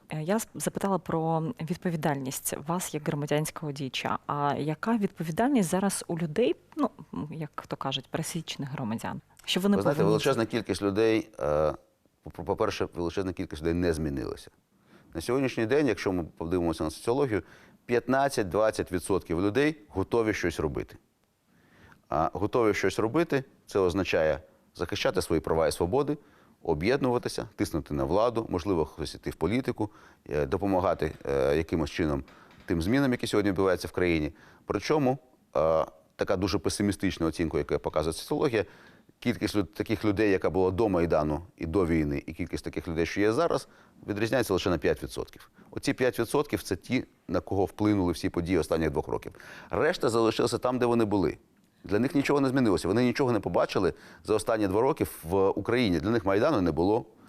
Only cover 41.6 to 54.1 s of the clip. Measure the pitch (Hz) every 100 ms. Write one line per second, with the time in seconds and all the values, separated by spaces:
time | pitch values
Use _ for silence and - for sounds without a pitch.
41.6 | 82 80 85 82 73 71 - - 85 78
42.6 | - - - 80 85 - 101 113 170 135
43.6 | - - - - - 101 110 131 117 92
44.6 | 101 82 90 78 71 - - - - _
45.6 | - - - 135 127 117 117 143 151 101
46.6 | - 95 - 123 - _ - 90 - 95
47.6 | 92 - 104 104 90 85 92 90 82 92
48.6 | 76 82 78 71 73 58 - - - -
49.6 | - 98 147 180 143 113 113 113 120 113
50.6 | 123 127 120 117 110 101 82 - _ _
51.6 | _ _ - 101 120 143 135 143 135 127
52.6 | 120 90 85 110 123 117 135 117 95 98
53.6 | 139 - 90 - -